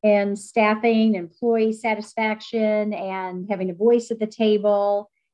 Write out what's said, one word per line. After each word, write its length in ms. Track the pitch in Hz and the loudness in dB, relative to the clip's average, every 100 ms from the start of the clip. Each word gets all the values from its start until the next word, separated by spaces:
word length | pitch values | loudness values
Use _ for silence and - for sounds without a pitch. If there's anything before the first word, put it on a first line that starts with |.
and 360 | 214 202 202 202 | 2 4 2 -4
staffing, 760 | - 233 214 220 233 220 220 | -4 0 2 2 2 4 2
employee 600 | 196 170 - 240 226 220 | 2 -4 -6 0 2 0
satisfaction, 1160 | 220 233 214 214 - 220 214 - 226 214 214 208 | -2 -4 -4 -6 -4 -4 -4 -6 -2 0 0 -2
and 560 | 208 190 190 185 185 196 | -4 -6 -6 -8 -8 -6
having 180 | 196 185 | -4 -4
a 60 | 170 | 0
voice 340 | 220 240 233 | 2 2 0
at 80 | 226 | -6
the 80 | 214 | -6
table. 880 | - 220 208 202 202 202 202 208 _ _ | -2 2 2 2 2 2 -2 -4 _ _